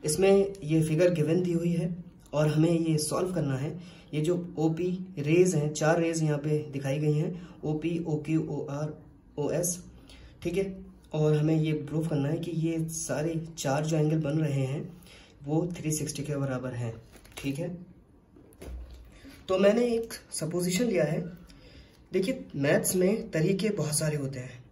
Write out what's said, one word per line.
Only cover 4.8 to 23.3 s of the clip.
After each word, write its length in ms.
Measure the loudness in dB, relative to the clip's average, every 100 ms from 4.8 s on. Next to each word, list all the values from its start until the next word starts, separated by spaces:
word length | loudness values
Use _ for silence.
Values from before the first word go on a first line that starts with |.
| -2 -2 -6 -6
rays 360 | 2 6 6
हैं, 180 | 4 0
चार 280 | 2 2 4
rays 220 | 2 0
यहाँ 160 | 0 0
पे 200 | 0 -2 -2
दिखाई 260 | -6 -4 0
गई 140 | 2
हैं, 360 | 2 0 -4 -12 -8
ओपी, 340 | -4 -2 -2 -2 -2
ओक्यू, 400 | -4 0 -2 0
ओआर, 460 | -6 -6 -6 -6 -8 -18 -20 -16 -6
ओएस, 400 | -2 -2 -2 -6 -10 -20 -20 -20 -20 -8
ठीक 140 | -4 -2
है। 200 | -4 -6 -16 -20 -8
और 220 | 0 2 4
हमें 180 | 4 2
ये 160 | 2
प्रूव 340 | -2 -2 -4 -2
करना 200 | 0 0
है 100 | -2
कि 120 | -4 -2
ये 180 | -2 -2 -4
सारे 440 | -6 -6 -2 -2 -4 -6 -6
चार 280 | -2 0 0
जो 100 | 2
angle 220 | 2 2
बन 180 | 0 0
रहे 240 | 0 0
हैं 200 | 0 -4 -8 -14 -20 -20 -20 -16
वो 220 | -2 -2 -2
थ्री 200 | -4 -2
सिक्सटी 300 | -2 -2 -6
के 140 | -4 -2
बराबर 380 | -2 -4 -4
हैं, 200 | -6 -6 -8 -16 -20 -20 -10
ठीक 220 | -6 -4
है। 100 | -6 -8 -16 -20 -20 -20 _ -20 -20 -20 -14 -14 -14 -18 -20 -20 -20 -20 -2
तो 100 | 4
मैंने 280 | 6 6 4
एक 260 | 0 -2 -10 -12
supposition 520 | -6 -4 -2 0 0
लिया 200 | 0 2
है। 160 | 2 0 -4 -12 -20 -20 -20 -20 -20 -20 -4
देखिए, 320 | 0 0 -2 -6 -2
मैथ्स 380 | 2 2 2 2
में 340 | 2 2 -2